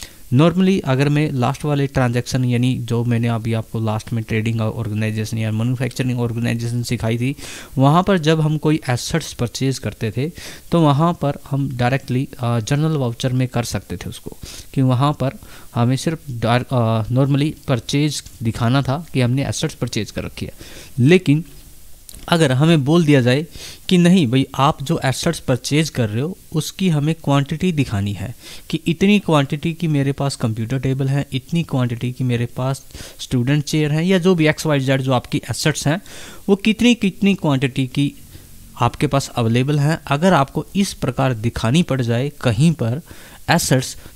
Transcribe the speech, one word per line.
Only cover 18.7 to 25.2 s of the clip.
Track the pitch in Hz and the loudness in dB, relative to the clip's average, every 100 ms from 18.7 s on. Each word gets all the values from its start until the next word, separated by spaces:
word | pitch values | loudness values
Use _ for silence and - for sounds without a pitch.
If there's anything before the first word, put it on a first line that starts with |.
| 139 | 2
था | 127 139 165 | 0 -4 -4
कि | 135 | 0
हमने | 120 131 135 | 0 0 -2
एसेट्स | - 156 - | -4 -6 -4
परचेज | 120 - 104 | -6 -4 -6
कर | - | -6
रखी | - - 90 | -10 -8 -12
है। | - - - - - | -12 -18 -18 -8 2
लेकिन | 123 180 170 147 165 - - - - - - - - | 6 6 6 2 0 -12 -20 -20 -20 -20 -20 -16 -2
अगर | 175 156 | 2 4
हमें | 127 156 165 131 | 4 4 4 4
बोल | 170 156 | 4 6
दिया | 143 | 4
जाए | 120 131 165 - - - - | 4 2 -2 -10 -16 -14 0
कि | 180 | 4
नहीं | 175 190 131 | 6 4 4
भाई, | 131 135 - | 2 0 2
आप | 139 - | 0 0
जो | 135 127 135 | -2 -2 -2
एसेट्स | 127 | -2